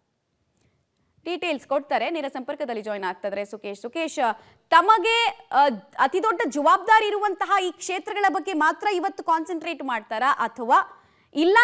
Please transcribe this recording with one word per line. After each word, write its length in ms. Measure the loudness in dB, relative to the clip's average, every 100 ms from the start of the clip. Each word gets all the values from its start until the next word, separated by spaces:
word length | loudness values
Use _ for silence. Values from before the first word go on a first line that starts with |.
| _ _ _ _ _ _ _ _ _ _ _ _ -8
ಡೀಟೇಲ್ಸ್ 420 | -6 -4 -4 -2
ಕೊಡ್ತಾರೆ, 420 | -4 -2 -2 -2
ನೇರ 160 | -4 -6
ಸಂಪರ್ಕದಲ್ಲಿ 540 | -8 -10 -8 -6 -6
ಜಾಯಿನ್ 220 | -6 -6
ಆಗ್ತಾ 240 | -6 -6 -6
ಇದ್ದಾರೆ 180 | -6 -8
ಸುಕೇಶ್. 360 | -10 -12 -12
ಸುಕೇಶ್, 520 | -10 -6 -6 -2 -2 -4 -10 _ 4
ತಮಗೆ, 760 | 4 6 4 4 2 0 -4 -2
ಆ, 140 | 2 2 0 -6 -2
ಅತಿ 240 | 0 0
ದೊಡ್ಡ 180 | -2 -2 -2
ಜವಾಬ್ದಾರಿ 580 | 0 2 2 4 4 4
ಇರುವಂತಹ 440 | -2 -4 -4 -2 0
ಈ 80 | -2
ಕ್ಷೇತ್ರಗಳ 540 | -6 -8 -8 -6 0 0
ಬಗ್ಗೆ 240 | 0 -2
ಮಾತ್ರ 340 | 0 0 0 -2 -2
ಇವತ್ತು 280 | -2 -4
ಕಾನ್ಸಂಟ್ರೇಟ್ 600 | -2 -2 -2 -8 -8 -8
ಮಾಡ್ತಾರಾ, 500 | -6 -6 -6 -2 0
ಅಥವಾ 680 | 0 -2 -4 2 2 2 -6 _ _ _
ಇಲ್ಲ 240 | 0 4 6